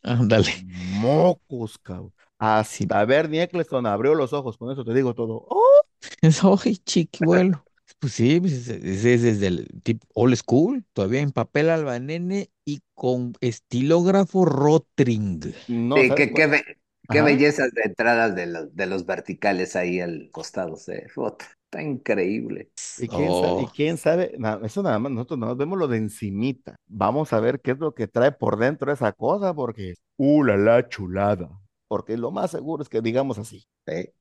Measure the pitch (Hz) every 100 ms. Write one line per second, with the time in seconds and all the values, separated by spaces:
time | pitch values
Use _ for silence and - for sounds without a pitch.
0 | - 120 117 110 - - 92 90 90 101
1 | 113 151 175 170 _ 131 110 - - 90
2 | 92 _ _ _ 107 110 107 - 95 101
3 | 107 139 160 156 175 180 160 131 120 101
4 | 131 156 131 143 131 104 120 135 117 120
5 | 131 117 113 113 - 381 480 571 - _
6 | - - 160 156 190 190 - 196 - -
7 | 160 - 165 180 185 160 _ _ _ _
8 | 135 - 117 160 185 131 120 107 80 95
9 | 117 120 120 104 98 87 - - - 113
10 | _ - 123 120 - 123 175 269 - -
11 | 98 127 147 127 113 143 160 165 147 120
12 | 131 165 175 196 - _ - 147 _ -
13 | 123 127 123 113 127 117 _ 120 135 165
14 | 175 196 196 190 175 135 147 160 - -
15 | 127 113 101 85 73 - - 117 117 143
16 | 127 143 139 - 156 143 - - _ _
17 | - - 151 139 147 147 131 117 107 92
18 | 117 117 113 90 87 85 76 80 95 95
19 | 87 90 - 87 104 95 92 92 90 90
20 | 87 80 71 - 80 - 87 80 - -
21 | - - 117 - - _ _ - 156 131
22 | - 101 92 110 117 104 - - - -
23 | 120 175 185 180 90 190 - - 151 170
24 | - 175 180 - 110 107 107 196 196 110
25 | 131 117 123 143 113 123 147 196 156 113
26 | 107 - 104 98 123 131 - - _ 101
27 | 101 131 156 113 113 135 - 131 156 -
28 | 110 - 127 139 - 104 120 147 135 147
29 | 113 - 113 196 196 156 123 113 95 87
30 | _ _ 135 151 135 101 104 120 - -
31 | 92 95 101 104 78 95 _ _ _ 101
32 | 92 113 117 185 - - 139 160 147 113
33 | 113 120 139 104 104 - _ _ - 80
34 | - _